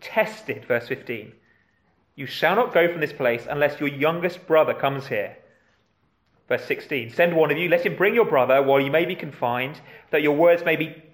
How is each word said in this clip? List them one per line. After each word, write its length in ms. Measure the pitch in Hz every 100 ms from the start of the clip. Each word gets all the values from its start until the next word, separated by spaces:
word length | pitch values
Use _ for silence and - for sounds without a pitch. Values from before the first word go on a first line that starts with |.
tested," 640 | - - 220 - - - -
verse 220 | 120 -
fifteen. 440 | 127 - 113 107 - _ _ _ _ _ _ _
"You 120 | - 131
shall 280 | - 160
not 200 | 202 247
go 120 | 170 170
from 140 | 170
this 140 | 151
place 320 | - 127 117 120
unless 320 | 143 147 139
your 80 | 147
youngest 580 | 139 147 170 175 175 -
brother 280 | 156 135
comes 340 | 113 139 139 127
here." 300 | 113 98 - _ _ _ _ _ _ _ _ _ _ -
Verse 160 | 123
sixteen, 460 | - 139 - 143 117
"Send 240 | 117 175
one 160 | 165 151
of 60 | 147
you, 120 | 175
let 180 | 170 180
him 100 | 156
bring 180 | 190
your 120 | 233 220
brother 360 | 143 123 131
while 180 | 135 139
you 100 | 139
may 160 | 151 175
be 100 | 185
confined, 640 | 160 - 120 120 131 156 - - -
that 120 | 156
your 140 | 151 147
words 280 | 170 175
may 120 | 175 151
be 260 | 160 - -